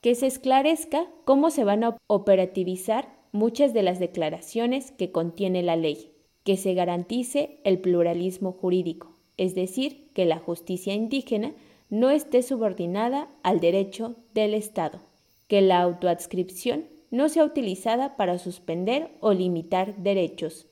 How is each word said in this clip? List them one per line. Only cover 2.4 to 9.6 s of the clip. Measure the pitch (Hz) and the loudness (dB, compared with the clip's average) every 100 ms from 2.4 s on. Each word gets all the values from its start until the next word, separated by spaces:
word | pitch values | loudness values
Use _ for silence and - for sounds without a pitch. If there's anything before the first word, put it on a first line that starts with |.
| 185 190 180 185 185 226 277 - _ | 4 -2 -4 -4 -2 -2 -2 -14 _
muchas | 208 220 233 277 | -2 0 2 2
de | 226 | 4
las | 190 180 | 0 0
declaraciones | 175 180 156 156 - 226 233 262 262 | -4 -2 -4 -6 -8 -4 -2 -2 -6
que | - 180 | -8 -4
contiene | 175 170 - 190 180 | -2 -4 -2 -2 0
la | 175 165 | 0 0
ley, | 160 147 - _ _ _ | 0 -4 -10 _ _ _
que | - 190 | -2 0
se | 190 | 0
garantice | 185 180 175 175 233 247 285 294 - | 0 0 -2 -4 -4 -2 -2 -4 -4
el | - 185 | 0 0
pluralismo | 185 175 170 170 185 185 190 | 2 2 2 2 -4 -4 -6
jurídico, | 185 185 185 170 165 - _ _ - | -4 0 0 0 -6 -14 _ _ -4
es | 185 | -2
decir, | 185 | -2